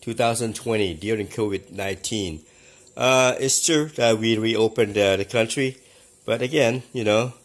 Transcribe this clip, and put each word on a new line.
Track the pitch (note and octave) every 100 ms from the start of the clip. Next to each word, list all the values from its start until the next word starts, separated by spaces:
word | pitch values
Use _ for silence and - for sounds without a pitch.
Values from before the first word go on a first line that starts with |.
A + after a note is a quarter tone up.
two | - A2+
thousand | A#2 A#2 A#2 G#2
twenty, | A#2 A2 G2 E2
during | F#2+ A2 G2
covid | - G#2+ G2 -
nineteen. | F#2 G2 F#2+ - A2 F#2+ D#2 - _ - _ - -
Uh, | B2 C3 B2+ B2
it's | C3+ -
true | - D#3+ D#3 -
that | A#2+ A2+
we | A2 A2+
reopened, | A2+ A2 A2 - G#2+ G#2
uh, | G2+ F#2+
the | G2
country, | A#2+ A2+ - C3 C3 _ _ _ _ -
but | A2+
again, | B2+ D3+ A#2+ B2+ B2
you | B2+
know | G#2+ G#2 B2 -